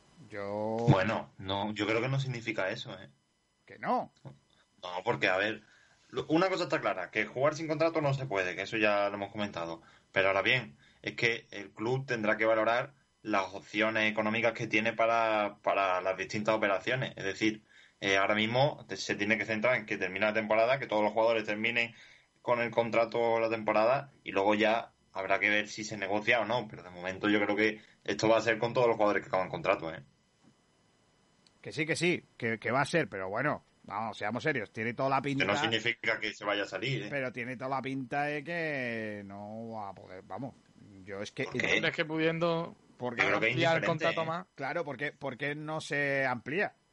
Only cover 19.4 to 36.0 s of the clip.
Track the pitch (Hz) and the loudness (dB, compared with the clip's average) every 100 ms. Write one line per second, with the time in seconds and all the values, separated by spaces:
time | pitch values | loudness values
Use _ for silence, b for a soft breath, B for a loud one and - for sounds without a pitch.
19.4 | 101 110 120 120 107 98 92 95 107 110 | 0 0 2 2 0 -4 -2 0 2 2
20.4 | 107 110 117 135 113 107 107 110 113 113 | 2 4 4 2 0 2 2 2 2 2
21.4 | 107 107 113 117 117 B B B B _ | 0 -2 0 0 -2 B B B B _
22.4 | - 120 117 117 117 110 113 120 117 113 | 0 0 0 0 2 2 2 2 2 2
23.4 | 113 113 107 107 113 139 139 _ - 95 | 2 0 0 4 4 2 -2 _ -4 2
24.4 | 101 104 107 117 - _ _ 95 95 95 | 4 4 4 2 -2 _ _ -4 0 2
25.4 | 104 104 104 117 107 104 95 107 110 120 | 4 2 0 -6 -8 -4 -2 0 2 2
26.4 | 104 123 107 87 87 90 90 92 104 104 | 2 -2 -2 -10 -16 -8 -8 0 2 4
27.4 | 101 104 107 107 B B - 101 110 113 | 2 2 2 0 B B -4 2 4 4
28.4 | 113 110 120 120 120 110 104 95 - 92 | 4 0 0 4 4 4 4 2 0 -2
29.4 | 90 87 87 101 82 85 - _ _ _ | 0 -2 0 0 -2 -10 -14 _ _ _
30.4 | _ _ _ _ _ _ _ _ _ _ | _ _ _ _ _ _ _ _ _ _
31.4 | _ _ 113 139 156 131 175 151 - - | _ _ -8 -4 -2 2 2 0 -4 -4
32.4 | 117 113 113 131 143 165 117 98 95 110 | -2 -2 0 0 2 0 0 -4 -4 -2
33.4 | 147 - _ _ - 101 113 98 104 117 | -2 -2 _ _ -8 -6 -6 -4 -4 -2
34.4 | 156 135 98 113 117 117 135 135 143 135 | -2 -2 -4 -6 -4 -2 0 0 0 0
35.4 | 196 143 156 113 117 - | 2 2 2 0 0 -2